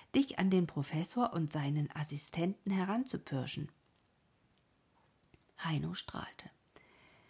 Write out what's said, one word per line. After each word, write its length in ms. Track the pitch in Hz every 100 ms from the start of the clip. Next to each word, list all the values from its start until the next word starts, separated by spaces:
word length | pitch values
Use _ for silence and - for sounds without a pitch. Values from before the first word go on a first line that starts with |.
| -
dich 240 | 262 277 -
an 120 | 190
den 160 | 185 170
Professor 680 | - 139 156 175 240 240
und 180 | 170 156
seinen 380 | 156 143 147 143
Assistenten 760 | 151 147 143 - - 175 202 -
heranzupirschen. 1000 | 190 185 226 262 - - 139 123 - 147 - _ _ _ _ _ _ _ _ _ _ _ _ _ _ _ - _ -
Heino 300 | 170 151 156
strahlte. 560 | 185 - - - - - - - - - - - - -